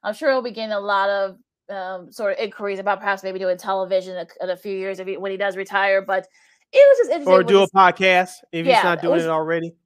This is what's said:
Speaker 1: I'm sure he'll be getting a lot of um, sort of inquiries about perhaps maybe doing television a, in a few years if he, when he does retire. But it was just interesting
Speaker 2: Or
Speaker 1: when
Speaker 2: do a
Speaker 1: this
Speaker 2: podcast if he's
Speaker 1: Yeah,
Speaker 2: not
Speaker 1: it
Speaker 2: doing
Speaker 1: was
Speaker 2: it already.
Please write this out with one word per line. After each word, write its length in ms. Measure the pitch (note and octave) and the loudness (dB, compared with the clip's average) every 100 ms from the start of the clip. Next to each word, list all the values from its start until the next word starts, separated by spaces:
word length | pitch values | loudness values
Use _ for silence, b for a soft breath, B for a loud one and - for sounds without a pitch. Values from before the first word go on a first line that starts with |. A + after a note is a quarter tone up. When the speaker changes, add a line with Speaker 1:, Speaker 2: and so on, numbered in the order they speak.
Speaker 1:
I'm 120 | G#3 G#3+ | -8 -4
sure 160 | D#4 | -2
he'll 100 | C4 | -2
be 80 | A#3+ | -4
getting 200 | G#3+ A3 | -10 -8
a 80 | G#3 | -6
lot 300 | G3+ G3 G3+ | -2 0 0
of 260 | G3+ G3 F#3+ _ _ _ | -2 -4 -8 _ _ _
um, 420 | G3 F#3 F#3+ F3 | -12 -10 -12 -14
sort 220 | - G#3 | -6 -6
of 60 | G3 | -4
inquiries 400 | A3 - G3+ F#3+ | -6 -8 -8 -6
about 200 | G3 G3 | -4 -4
perhaps 240 | G3+ G3 | -4 -6
maybe 160 | F#3+ F#3 | -6 -6
doing 180 | F#3+ F3+ | -4 -4
television 600 | G#3+ F#3+ F#3+ F#3+ F#3 F3+ | -4 -4 -2 -4 -4 -12
a, 100 | E3+ - | -14 -12
in 60 | F3+ | -8
a 80 | F3+ | -8
few 180 | G#3 F#3+ | -8 -8
years 240 | F#3+ F#3+ | -8 -10
if 80 | F#3 | -10
he, 100 | F3+ | -8
when 140 | G3 | -8
he 60 | F#3+ | -6
does 180 | G3+ F#3 | -6 -6
retire. 460 | F#3+ G3 G3 G3 | -4 -2 2 0
But 260 | F#3+ F#3+ - _ _ _ _ | 0 -6 -6 _ _ _ _
it 40 | - | 6
was 200 | C#5 C5 | 6 6
just 120 | A#4 | 2
interesting 220 | D#4+ C#4+ | 0 4
Speaker 2:
Or 40 | F#3 | 4
Speaker 1:
when 100 | F#3 | 6
Speaker 2:
do 100 | G3 | 4
a 40 | |
Speaker 1:
this 100 | F#3+ | 4
Speaker 2:
podcast 600 | F#3+ F3+ F3 F#3+ F3+ F3+ - _ | 6 4 4 2 2 0 -8 _
if 140 | E3 E3+ | -6 2
he's 80 | |
Speaker 1:
Yeah, 100 | A#3 | 2
Speaker 2:
not 140 | F3+ E3+ | 2 0
Speaker 1:
it 20 | |
Speaker 2:
doing 120 | F3 | 0
Speaker 1:
was 120 | E3+ E3 | 0 0
Speaker 2:
it 40 | |
already. 460 | D#3+ D#3+ E3 E3+ E3 | -2 -2 -4 -4 _